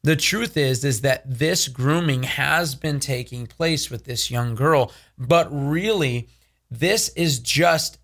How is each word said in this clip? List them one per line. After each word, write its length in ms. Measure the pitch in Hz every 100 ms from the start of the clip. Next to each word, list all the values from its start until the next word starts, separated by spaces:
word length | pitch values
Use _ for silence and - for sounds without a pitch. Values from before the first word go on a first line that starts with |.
The 140 | 139 151
truth 400 | - 208 233 156
is, 280 | 139 127
is 180 | 139 113
that 200 | 135 127 135
this 420 | 123 156 180 -
grooming 560 | 123 131 165 170 131
has 500 | 127 - 139 156 170
been 240 | 135 156 143
taking 480 | 135 127 120 123 117
place 420 | - 165 156 -
with 160 | 123
this 280 | - 120 -
young 240 | 123 120 113
girl, 340 | 143 151 117 - _ -
but 300 | 127 170 165
really, 760 | 143 139 160 208 208 143 120 117 _ _ _ _
this 420 | 117 165 220 -
is 280 | - 170 131
just 600 | 120 139 170 160 - -